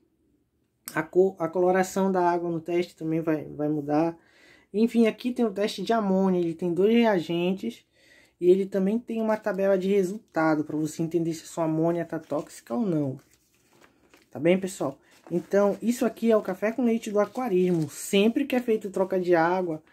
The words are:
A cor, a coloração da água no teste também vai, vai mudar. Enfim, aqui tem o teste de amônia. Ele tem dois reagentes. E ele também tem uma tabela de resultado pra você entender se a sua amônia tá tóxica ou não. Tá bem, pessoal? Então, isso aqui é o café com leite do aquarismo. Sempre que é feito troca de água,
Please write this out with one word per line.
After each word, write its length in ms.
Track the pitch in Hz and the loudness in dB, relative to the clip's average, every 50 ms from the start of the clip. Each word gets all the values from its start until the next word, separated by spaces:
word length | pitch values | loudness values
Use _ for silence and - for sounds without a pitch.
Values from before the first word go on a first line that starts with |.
| _ _ _ _ _ _ _ _ _ _ _ _ _ _ _ _ _ - - | _ _ _ _ _ _ _ _ _ _ _ _ _ _ _ _ _ -8 -6
A 80 | 156 | -6
cor, 340 | 156 - - 180 190 190 190 - | -6 0 2 2 2 2 0 -4
a 80 | 165 | -6
coloração 640 | 160 - 185 180 180 185 190 185 185 - 196 190 190 | -4 -2 0 2 2 2 2 0 -2 -2 -2 0 0
da 180 | 185 185 175 175 | 0 2 2 2
água 200 | 175 175 170 170 | 0 0 -2 -4
no 100 | 170 160 | -4 -6
teste 340 | 160 175 175 175 175 - - | -4 -4 -2 -2 -2 -4 -8
também 280 | - 160 160 160 165 | -8 -6 -4 -2 -2
vai, 240 | 165 165 156 147 139 | 0 -2 -2 -2 -4
vai 240 | 147 147 143 147 151 | -8 -8 -4 -4 -2
mudar. 480 | 156 151 143 147 147 151 165 165 165 - _ _ _ _ - - - _ _ _ - | -2 -2 -2 0 0 0 0 0 -2 -8 _ _ _ _ -20 -20 -20 _ _ _ -2
Enfim, 340 | 208 226 233 - 233 233 | 0 0 2 4 4 4
aqui 240 | 220 214 - - 247 | 2 2 -2 -4 -6
tem 140 | 247 247 240 | -2 -2 -2
o 60 | 220 | -2
teste 300 | 190 196 202 220 - 214 | -2 -2 -2 -2 -4 -4
de 120 | 185 208 226 | -2 0 0
amônia. 460 | 226 208 190 190 190 190 190 185 180 | 0 2 2 2 2 2 2 2 2
Ele 140 | 175 165 160 | 0 -2 -4
tem 200 | - 185 175 170 | -4 -4 -2 0
dois 200 | 175 190 220 233 | 2 4 4 4
reagentes. 920 | 233 233 220 202 175 156 - 170 170 175 180 190 190 - 226 - - _ _ _ _ _ _ _ _ _ _ _ - | 4 4 4 2 2 0 -2 -2 0 0 0 -2 -2 -6 -8 -10 -12 _ _ _ _ _ _ _ _ _ _ _ 2
E 100 | 170 180 | 4 4
ele 160 | 185 190 196 | 6 4 4
também 340 | 196 202 196 190 196 220 240 | 0 -2 0 0 0 0 -2
tem 220 | 240 - 233 226 | -4 -6 -6 -4
uma 160 | 220 214 214 | -2 -2 -2
tabela 400 | 214 - 214 190 185 196 196 196 | -2 -2 -4 -2 0 2 2 2
de 120 | 190 180 190 | 2 2 2
resultado 760 | 202 202 185 175 208 220 - _ - 160 160 160 156 151 147 | 2 2 0 0 -4 -8 -12 _ -2 0 2 2 2 0 -2
pra 100 | - 151 | -4 -4
você 260 | 151 156 147 - - | -4 -4 -4 -4 -4
entender 320 | 165 160 175 170 165 165 160 | -4 -2 -2 -2 -2 -2 -6
se 100 | 160 - | -8 -10
a 40 | |
sua 180 | - - 175 165 | -10 -6 -4 -2
amônia 380 | 160 156 160 160 170 170 170 165 | -2 0 0 0 0 0 -2 -4
tá 160 | 170 165 156 | -6 -8 -10
tóxica 540 | - - 143 156 175 - - - - - 233 | -8 -6 -6 -6 -6 -8 -14 -20 -12 -6 -4
ou 120 | 247 226 | -4 -2
não. 320 | 196 165 151 143 135 135 139 - _ _ _ _ _ _ _ _ _ _ _ _ _ _ _ _ _ _ _ _ _ | -2 -2 -2 -2 -4 -6 -8 -14 _ _ _ _ _ _ _ _ _ _ _ _ _ _ _ _ _ _ _ _ _
Tá 100 | - 123 | -8 0
bem, 200 | 147 170 185 185 | 2 2 2 2
pessoal? 380 | 190 185 - - 170 135 135 - _ _ _ _ - - | 0 -4 -6 -6 -6 -6 -6 -10 _ _ _ _ -10 -6
Então, 460 | 165 175 - - - 196 202 202 196 196 | -6 -6 -4 0 2 2 2 2 0 -2
isso 240 | - 226 240 - 247 | -2 -4 -2 0 -2
aqui 260 | 226 - - 233 226 | -2 -2 -2 2 2
é 40 | 220 | 2
o 60 | 214 | 2
café 300 | 208 196 185 - 202 220 | 2 -2 -6 -4 -4 -4
com 120 | 233 - 247 | -2 0 0
leite 280 | 233 226 226 - 226 | 0 0 0 -2 -2
do 80 | 196 208 | 0 0
aquarismo. 720 | 202 196 - 254 262 233 185 180 185 180 175 165 151 135 | 0 0 -2 -6 -2 0 2 2 2 2 2 0 0 -2
Sempre 540 | - - - - - 196 202 226 226 285 277 | -6 -10 -4 0 2 4 4 4 2 0 -2
que 140 | - 254 | 0 -2
é 20 | 247 | -2
feito 300 | 247 233 220 214 214 196 | 0 0 -2 -2 -2 -4
troca 300 | 190 185 190 190 196 190 | -4 -2 -2 0 0 -2
de 160 | 180 180 175 | 2 2 4
água, 460 | 165 160 170 180 190 185 170 156 160 - _ | 4 4 4 2 0 -2 -4 -6 -8 -10 _